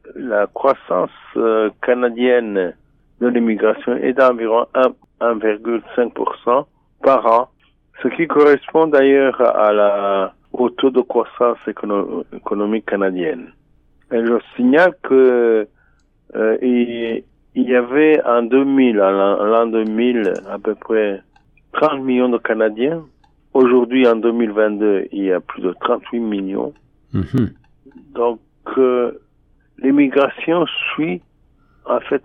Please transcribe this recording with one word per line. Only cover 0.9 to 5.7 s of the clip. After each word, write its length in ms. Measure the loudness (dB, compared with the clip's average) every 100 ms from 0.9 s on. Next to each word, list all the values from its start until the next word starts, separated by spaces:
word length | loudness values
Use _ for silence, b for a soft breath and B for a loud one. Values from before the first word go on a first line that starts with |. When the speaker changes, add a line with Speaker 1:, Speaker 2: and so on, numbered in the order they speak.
| -4 -4 -8 -10 -2
Speaker 1:
euh, 340 | 0 0 -2 -2
canadienne 920 | -2 0 0 0 2 2 0 -4 -4 -8 _ _ _ _
de 60 | -2
l'immigration 720 | 0 0 0 0 -2 -4 -4
est 160 | -2
d'environ 540 | 2 2 2 0 0 0
un, 180 | 0 0 -2 _ _
un 140 | -4 0
virgule 440 | -2 -4 -4